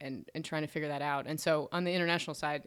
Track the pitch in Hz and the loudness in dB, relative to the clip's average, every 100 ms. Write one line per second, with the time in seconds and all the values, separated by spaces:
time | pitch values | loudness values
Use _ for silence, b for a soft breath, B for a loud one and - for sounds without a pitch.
0 | 135 123 - 160 156 156 151 156 151 143 | -8 -8 -8 -8 -2 -2 -2 -2 -2 0
1 | 143 139 131 156 170 151 135 175 175 180 | 0 0 -2 0 4 4 2 0 2 4
2 | 170 170 165 147 151 147 | 4 2 0 -2 -2 -2